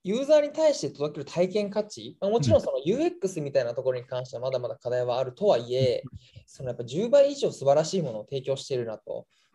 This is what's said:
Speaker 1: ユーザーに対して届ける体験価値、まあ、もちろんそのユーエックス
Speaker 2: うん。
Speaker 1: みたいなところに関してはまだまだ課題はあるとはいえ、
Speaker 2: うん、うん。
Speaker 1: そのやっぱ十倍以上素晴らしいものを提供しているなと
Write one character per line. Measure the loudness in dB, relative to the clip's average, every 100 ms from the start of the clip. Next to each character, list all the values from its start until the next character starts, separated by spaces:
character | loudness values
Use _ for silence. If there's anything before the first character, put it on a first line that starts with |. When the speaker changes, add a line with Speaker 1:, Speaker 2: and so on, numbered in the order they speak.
Speaker 1:
ユ | -4 -2
ー | 6
ザ | 6
ー |
に | 4
対 | 2 2
し | 2
て | -2
届 | -4 -4 -4
け |
る | -6
体 | 0 0
験 | 0 -2
価 | -4
値、 | -6 -8 -14 -4
ま | 0
あ、 |
も | 2
ち | 4
ろ | 4
ん |
そ | 4
の | -2 0
ユ | 2
ー |
エ | 2
ッ | 0
ク | -4
ス | -4
Speaker 2:
う |
ん。 |
Speaker 1:
み | 0
た | 0
い | 0
な |
と | -2
こ | -2
ろ | -2
に | -4
関 | -8 -6
し |
て | -6
は |
ま | -4
だ | -4
ま | -4
だ | -8
課 | -4
題 | -2
は | 0 0
あ |
る | -2
と | 0 2
は | 2
い | 2 0
え、 | 2 0 -4
Speaker 2:
う | -14
ん、 | -20 -20
う |
ん。 | -20
Speaker 1:
そ | -12
の | -8
や |
っ | -8
ぱ | -6
十 | -4 4
倍 | 4 4
以 | 0
上 | -4
素 | 0 2
晴 | 4
ら |
し | 4 0
い |
も | -2
の | -6
を |
提 | -6 -8
供 | -4 -6
し | -4
て | -4
い |
る | -4
な | -8
と | -10 -10 -10 _ _